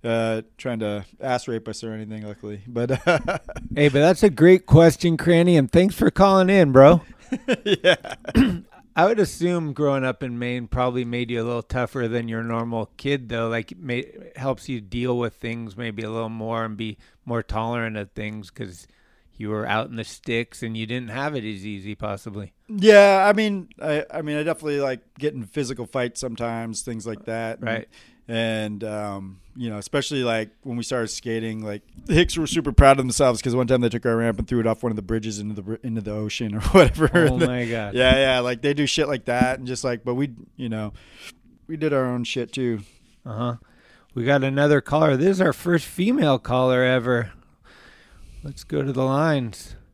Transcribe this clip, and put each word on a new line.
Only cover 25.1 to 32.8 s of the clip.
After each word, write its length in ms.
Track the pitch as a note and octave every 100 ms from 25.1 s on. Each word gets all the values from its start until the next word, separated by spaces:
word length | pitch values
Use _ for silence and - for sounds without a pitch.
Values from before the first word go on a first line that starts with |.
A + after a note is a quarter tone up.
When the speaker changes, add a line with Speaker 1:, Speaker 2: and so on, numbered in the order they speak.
| -
Speaker 1:
get 160 | D3 C3+
in 80 | G#2
physical 400 | - B2+ B2 A2+
fights 340 | C3 B2 -
sometimes, 600 | C3 A2+ A#2 A2+ A2+ G#2+
things 240 | - A2+ G#2+
like 200 | G#2+ -
that. 340 | A2+ A2+ A#2
And, 80 | A#2
Speaker 2:
Right. 200 | A2+ - - _ _ -
Speaker 1:
and, 560 | A2+ A2+ A2 G#2+ G#2
um, 560 | A2 G#2+ G#2 G2 F#2+ F#2+ - -
you 140 | A#2+
know, 80 | G#2
especially, 460 | G2 D3 C3 C#3+
like, 260 | B2 A2+ A2 _
when 120 | C#3 A#2+
we 80 |
started 240 | A2+ B2+ A2+
skating, 540 | - A#2+ A2+ A2+ A2
like, 180 | A2 G#2 _ - -
the 80 | E3
Hicks 200 | F3 E3+
were 80 | D#3
super 240 | E3 D3
proud 280 | A#2